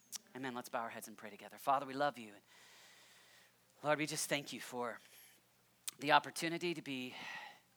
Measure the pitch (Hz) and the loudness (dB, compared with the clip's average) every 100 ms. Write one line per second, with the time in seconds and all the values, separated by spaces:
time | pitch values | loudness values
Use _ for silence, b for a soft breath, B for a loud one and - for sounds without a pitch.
0 | - - - 131 131 123 - 123 113 113 | -12 -12 -10 -8 -6 -4 -4 -2 -2 -6
1 | 110 104 107 101 107 104 - 139 135 131 | -10 -12 -12 -12 -14 -2 4 4 4 2
2 | 143 120 110 104 - B B B B B | 2 2 -8 -14 -20 B B B B B
3 | B B B B B B - - 143 151 | B B B B B B -20 -4 2 2
4 | 151 156 - 143 - 117 - 127 120 104 | 2 0 0 -2 -2 -8 -6 -4 -4 -6
5 | - B B B - _ _ _ - - | -14 B B B -20 _ _ _ -10 -2
6 | 143 147 143 - 165 165 175 165 139 131 | 8 8 6 -2 0 0 0 0 -4 -4
7 | 127 120 B B B B B | -6 -8 B B B B B